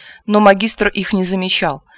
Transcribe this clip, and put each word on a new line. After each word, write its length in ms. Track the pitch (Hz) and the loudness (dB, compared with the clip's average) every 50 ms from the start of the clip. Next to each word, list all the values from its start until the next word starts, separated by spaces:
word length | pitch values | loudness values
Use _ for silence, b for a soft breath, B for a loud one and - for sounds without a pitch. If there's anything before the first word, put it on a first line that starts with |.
| B B B B B | B B B B B
но 140 | - 208 208 | 0 2 4
магистр 480 | 214 202 196 190 220 220 - - 208 202 | 6 4 4 4 2 -4 -4 -2 -2 -2
их 240 | - 208 185 - 220 | -2 -4 -4 -2 -2
не 100 | 190 185 | -2 -2
замечал. 640 | 175 190 190 185 190 - - 185 160 135 - - B B | -2 -2 -4 -2 -2 -2 -2 -2 -2 -4 -6 -10 B B